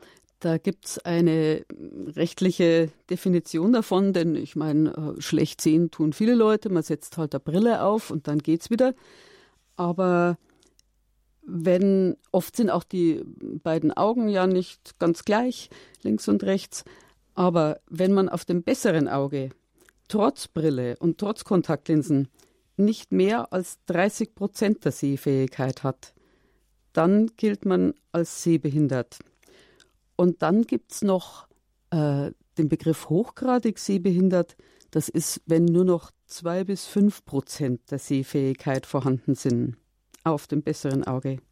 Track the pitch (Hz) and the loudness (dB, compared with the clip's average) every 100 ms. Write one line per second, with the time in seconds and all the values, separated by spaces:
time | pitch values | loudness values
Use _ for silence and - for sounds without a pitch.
0 | - - _ _ 170 165 202 - - - | -20 -20 _ _ -2 -2 -2 -6 -10 -10
1 | 175 170 170 160 156 156 - - - - | -2 2 4 4 2 -2 -6 -16 -16 -14
2 | - 151 170 - 190 - 170 165 160 - | -10 -4 -4 0 0 2 4 4 2 -4
3 | - 180 190 175 - 160 190 247 - 190 | -10 -4 0 0 0 -2 2 2 2 2
4 | 196 180 165 147 - 151 156 151 156 - | 2 2 0 -2 -4 -6 -2 2 0 -2
5 | 151 - - 156 156 - 160 160 170 - | -8 -8 -2 0 0 0 2 2 2 0
6 | 156 - 220 240 220 214 214 175 156 151 | -2 0 2 4 4 2 0 -2 -2 -6
7 | - - 151 135 - 170 233 220 170 214 | -8 -8 -6 -6 -2 2 2 2 0 0
8 | - 156 - 151 160 165 - 233 254 254 | -2 -8 -4 -4 0 -2 0 0 0 0
9 | - - - - _ _ _ - 175 175 | -12 -20 -20 -20 _ _ _ -6 -4 0
10 | 185 175 175 175 _ _ _ _ _ _ | 2 2 2 -2 _ _ _ _ _ _
11 | _ _ _ _ 302 165 175 180 196 190 | _ _ _ _ -10 -4 2 4 4 4
12 | 185 - _ 185 - - 214 175 - 185 | 2 -2 _ -4 -2 -2 0 0 -4 -2
13 | 170 156 - - - - 170 160 156 - | 0 0 -6 -12 -12 -8 -4 0 0 2
14 | 208 240 214 196 185 185 180 - - - | 0 2 0 2 2 0 -2 -10 -16 -2
15 | 170 165 - 214 254 - - - - _ | 0 0 0 0 0 -4 -12 -20 -20 _
16 | - 214 - 101 98 98 - - - - | -4 -2 0 0 0 -2 -4 -16 -16 -20
17 | _ _ _ - 180 170 151 147 - 165 | _ _ _ 0 2 2 0 -2 -8 -2
18 | 190 196 190 175 - 175 - - 220 160 | 2 4 2 -2 -4 -2 0 0 2 2
19 | 143 139 139 139 131 - _ _ _ _ | 0 -2 -4 -4 -8 -12 _ _ _ _
20 | - 208 226 - - 170 156 127 123 - | -6 0 0 0 -8 -2 0 0 -4 -2
21 | 165 156 202 - - 185 - 151 - 156 | -2 0 -4 -4 0 0 2 -2 0 0
22 | 131 139 135 _ _ _ _ - 208 220 | 2 0 0 _ _ _ _ 0 0 0
23 | - 190 190 233 - 190 180 - - 170 | -2 0 2 0 -2 -6 -6 -10 -4 0
24 | 202 - 220 - 196 - 208 208 147 - | 0 0 -8 -6 -6 -2 0 0 -2 -2
25 | 143 135 151 135 131 - 131 - 135 - | -2 -2 0 0 0 -2 -4 -4 -6 -6
26 | - _ _ _ _ _ _ _ _ - | -12 _ _ _ _ _ _ _ _ 0
27 | 170 208 220 - 214 202 196 180 180 - | 4 4 2 0 -2 0 0 2 0 -2
28 | _ 170 165 - 170 160 147 151 143 127 | _ -4 -4 -4 0 0 0 0 0 0
29 | - - - _ _ _ _ _ _ _ | -6 -12 -20 _ _ _ _ _ _ _
30 | _ - 180 170 160 208 233 240 - - | _ 0 0 2 2 2 2 -2 -6 -4
31 | 202 185 - - - _ _ _ - 160 | 0 0 -2 -20 -20 _ _ _ -4 0
32 | 147 143 143 - _ - 151 160 160 156 | 0 0 -4 -8 _ -2 0 0 0 -2
33 | - 165 233 - 262 247 226 202 - 196 | 0 0 -2 -4 0 0 0 -4 -2 0
34 | 185 175 190 180 170 - _ _ _ 156 | 2 2 4 2 -2 -8 _ _ _ -4
35 | - 160 - - - 165 170 170 185 170 | -2 -4 -4 -6 0 2 4 4 4 2
36 | - _ - - 165 180 190 196 - 208 | -2 _ -20 -10 -6 -4 -4 -6 -4 2
37 | 208 - - 139 - - 139 123 - 139 | 2 0 -6 -6 -6 -4 -4 -4 -6 -10
38 | - 139 135 147 135 131 143 131 - 143 | -4 -4 -2 -2 -2 -2 -2 -4 -4 -4
39 | 127 131 - 135 135 120 123 117 _ _ | 0 -2 -2 -2 0 0 -2 -8 _ _
40 | _ - 165 147 - 147 151 156 143 135 | _ -8 -4 -4 -4 -4 -4 -4 -2 -2
41 | - 131 135 131 - | -2 -4 -4 -8 -12